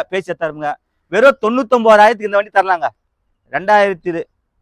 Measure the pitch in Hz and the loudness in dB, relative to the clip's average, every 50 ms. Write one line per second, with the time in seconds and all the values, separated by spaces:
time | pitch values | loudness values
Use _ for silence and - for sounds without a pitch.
0 | 175 - 185 190 180 - 170 - 170 156 151 151 151 147 143 - _ _ _ _ | -2 -4 -8 -8 -6 -8 -8 -6 -6 -8 -8 -8 -8 -8 -8 -10 _ _ _ _
1 | _ _ 160 202 240 277 247 - - 214 240 254 269 214 254 240 226 226 214 208 | _ _ -2 2 2 2 2 2 -4 -4 -2 -2 -2 -2 -2 0 4 4 6 6
2 | 208 220 240 202 214 202 202 202 208 208 _ 196 185 190 185 165 147 123 - _ | 6 4 4 0 -6 -4 -2 -4 -4 0 _ -2 0 0 -2 -2 -4 -8 -8 _
3 | _ _ _ _ _ _ _ _ _ _ 123 147 180 196 208 208 202 202 190 160 | _ _ _ _ _ _ _ _ _ _ -10 -8 -2 0 2 2 2 0 -2 -6
4 | _ 180 165 170 - _ _ _ _ _ _ _ | _ -8 -8 -8 -10 _ _ _ _ _ _ _